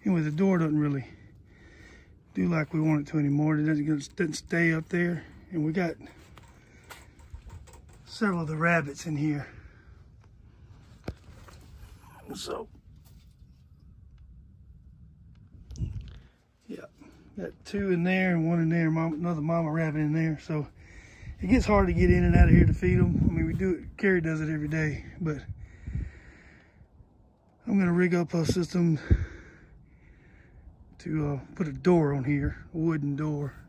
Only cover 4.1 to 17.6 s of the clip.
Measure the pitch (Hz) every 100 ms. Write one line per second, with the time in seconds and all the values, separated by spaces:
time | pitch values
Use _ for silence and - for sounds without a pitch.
4.1 | - 170 151 - 170 170 160 160 175 175
5.1 | 170 - - - 175 151 160 175 - -
6.1 | - - - - - - - - - -
7.1 | - - - - - - - - - -
8.1 | - 208 175 156 156 170 170 147 139 -
9.1 | 147 151 143 135 - - - - - -
10.1 | - - - - - - - - - -
11.1 | - - - - - - - - - -
12.1 | - - - - - - - - - -
13.1 | - - - - - - - - - -
14.1 | - - - - - - - - - -
15.1 | - - - - - - - - - -
16.1 | - - _ _ _ - - - _ -
17.1 | - - - 175 -